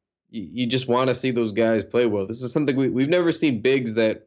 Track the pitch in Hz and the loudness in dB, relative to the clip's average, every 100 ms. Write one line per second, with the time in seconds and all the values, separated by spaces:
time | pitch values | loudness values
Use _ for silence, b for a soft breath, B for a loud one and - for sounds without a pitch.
0 | _ _ _ 113 87 104 120 127 127 120 | _ _ _ -12 -10 -4 -2 -2 0 2
1 | 131 123 131 120 113 104 113 113 98 120 | 2 0 0 0 0 0 0 0 0 0
2 | 120 104 98 117 123 156 143 135 131 123 | 0 0 -4 -6 -4 -2 0 0 0 0
3 | 139 180 170 151 156 117 127 135 117 110 | 2 2 2 2 0 2 2 2 0 0
4 | 110 104 | 0 -2